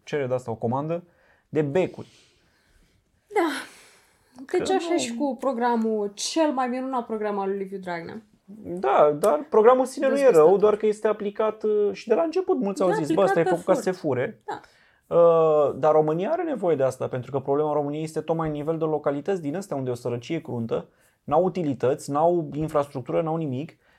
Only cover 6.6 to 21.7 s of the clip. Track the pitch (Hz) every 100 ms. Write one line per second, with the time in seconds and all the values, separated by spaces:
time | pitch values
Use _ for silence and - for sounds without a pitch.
6.6 | 254 254 262 262 233 220 208 202 196 196
7.6 | 190 190 185 170 170 226 - _ - 208
8.6 | 185 175 - 190 151 147 202 294 277 220
9.6 | 214 262 262 - 269 277 262 165 156 196
10.6 | 214 208 214 208 220 208 208 202 220 214
11.6 | 214 208 208 190 - 320 330 359 370 294
12.6 | 196 196 190 170 156 311 196 381 165 349
13.6 | - 185 - 185 156 123 131 - - -
14.6 | - _ _ _ - 170 170 165 160 151
15.6 | 139 110 156 156 156 160 202 339 330 247
16.6 | 185 147 131 123 120 131 120 135 139 139
17.6 | 151 147 143 151 160 160 151 165 160 147
18.6 | 147 165 160 151 151 143 143 196 143 170
19.6 | 196 143 127 123 127 120 - 165 139 120
20.6 | 113 147 - _ _ _ - 147 180 185
21.6 | 156